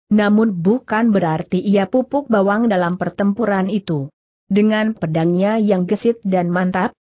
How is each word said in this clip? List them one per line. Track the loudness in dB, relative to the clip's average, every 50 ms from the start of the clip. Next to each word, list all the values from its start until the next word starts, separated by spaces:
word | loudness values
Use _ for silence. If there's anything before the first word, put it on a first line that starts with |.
| _ 0
namun | 0 2 4 4 4 4 4 2
bukan | 0 0 0 0 0 0 -2 -4 -2 0 2 2 2
berarti | 2 2 0 -2 -2 -4 -2 -4 -2
ia | 0 0 2 0 0
pupuk | 0 0 -2 -2 -2 -4 -4 -2
bawang | 0 0 2 2 2 0 0 0 0 0
dalam | 0 0 -2 -2
pertempuran | -4 -6 -6 -4 -2 -2 0 0 0 -2 0 0 0 -2 -2
itu. | -2 -4 -4 -4 -4 -4 -4 -6 -10 _ _ _ _ _ _ -2
Dengan | 0 2 2 2 2 0 0 -2 -4
pedangnya | -4 -4 -4 -2 0 0 0 2 0 0 0 0 0
yang | 0 0 0 0 0
gesit | -2 -2 -2 0 -2 -2 -2 -2
dan | -2 -2 0 0 -2
mantap, | -2 -2 -2 -2 -2 -2 -2 -4 -6 _ _